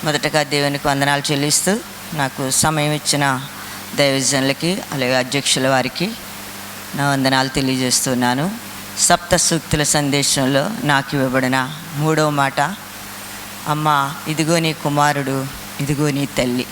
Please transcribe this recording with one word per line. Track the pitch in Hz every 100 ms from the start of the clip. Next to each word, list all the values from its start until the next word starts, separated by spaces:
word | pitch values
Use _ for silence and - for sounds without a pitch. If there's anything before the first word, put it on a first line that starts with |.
మొదటగా | 160 147 156 151
దేవునికి | 143 143 143 143 151
వందనాలు | 139 139 143 139
చెల్లిస్తూ, | 143 143 151 - 208 - - -
నాకు | 156 135 - 131
సమయం | 131 160 156 147
ఇచ్చిన | 151 - 147 139 131 135 - - - - -
దైవజనులకి, | 143 135 127 139 135 135 165 190 -
అలాగే | 143 123 131
అధ్యక్షుల | 127 139 135 - 131
వారికి | 135 127 - 196 226 - - - - - - - 151
నా | 143
వందనాలు | 139 131 135 135
తెలియజేస్తున్నాను. | 147 131 131 127 120 - 127 123 127 170 226 - - - -
సప్త | - 175 - 175
సూక్తుల | - 165 - 156
సందేశంలో | 147 151 143 143 139 - 131 139 139 220
నాకు | 135 139 135 147
ఇవ్వబడిన | 131 127 131 131 131 151 - 143
మూడవ | 156 156 156
మాట, | 147 135 135 143 208 - - - - - - - - -
"అమ్మ, | 151 151 143 139 165 -
ఇదిగో | 156 156 170
నీ | 165
కుమారుడు, | 151 151 147 147 143 135 135 135 - - -
ఇదిగో | 143 143 151
నీ | 139 139
తల్లి." | - 123 123 123